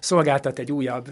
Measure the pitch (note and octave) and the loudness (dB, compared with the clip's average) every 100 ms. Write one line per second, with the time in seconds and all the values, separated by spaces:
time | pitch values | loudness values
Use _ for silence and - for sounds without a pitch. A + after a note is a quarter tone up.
0 | - F3+ D3 C#3 C3+ B2+ B2+ C#3+ B2+ B2 | 0 2 4 2 0 -4 -4 -2 -2 -4
1 | B2+ | -8